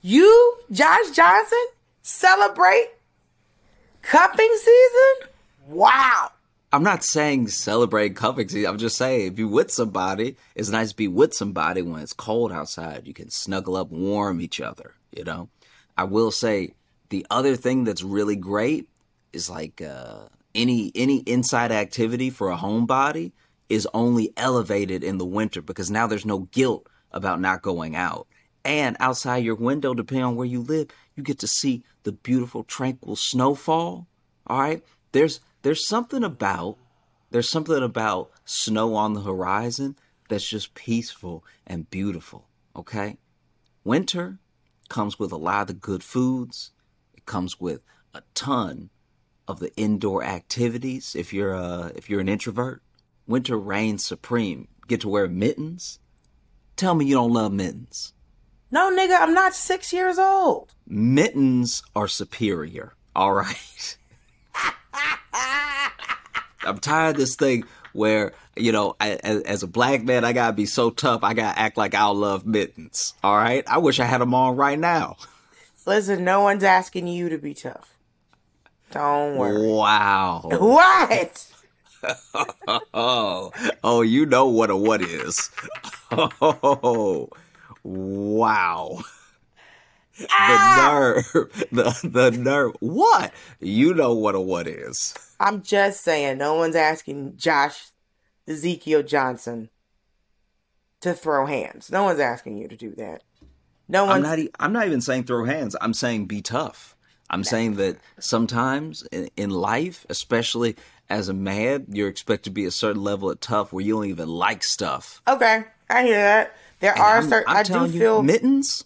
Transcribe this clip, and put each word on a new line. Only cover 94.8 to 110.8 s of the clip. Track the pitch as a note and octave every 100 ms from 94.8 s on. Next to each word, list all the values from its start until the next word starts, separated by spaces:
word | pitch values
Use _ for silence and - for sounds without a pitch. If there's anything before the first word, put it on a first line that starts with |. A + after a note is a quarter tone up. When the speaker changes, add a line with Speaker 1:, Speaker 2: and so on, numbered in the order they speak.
| - - - - - _
Speaker 1:
I'm | G3 G#3
just | - G3+ G3 G3
saying, | - D#3 C#3 C3+
no | C#3+ D#3+
one's | E3 D#3+
asking | D#3 D#3+ - C#3+ C3+ -
Josh | E3 D3 D3 - - _ _ _ _ _ -
Ezekiel | D#3 E3 E3+ - D3+
Johnson | D3 D3 B2+ A#2+ - A#2 A2 _ _ _ _ _ _ _ _ _ _ _ _ _
to | F3
throw | E3+ D#3 C#3+ C#3
hands. | C#3 D#2 - -
No | F#3
one's | G3+ D#3
asking | C3 A#2+ - G#2
you | -
to | A2
do | A2+ -
that. | G#2 D#2+ _ _ - _ _ _ -
No | F3+
Speaker 2:
I'm | G3
Speaker 1:
one's | F#3+
Speaker 2:
not | D3 D#3+
e-, | D3+ -
I'm | -
not | A3+ G#3
even | C#3
saying | A#2+ C3 B2
throw | B2 A#2
hands. | D#3 A#2+ -
I'm | A2+
saying | A2 B2 A2+ G2
be | G#2
tough. | - A#2+ D3+ - - _ _ _ _
I'm | F2+
Speaker 1:
No. |
Speaker 2:
saying | G2+ A2+ A2+ G2+
that | G2 F2 _ -
sometimes | - A#2 A2+ A#2+ C3 C#3 D#3 D3+ -
in, | F2 E2+ -
in | G2+
life, | F#2+ G2+ A#2 F3 E3+ -
especially | - - A#2 A#2 A#2 A#2 A2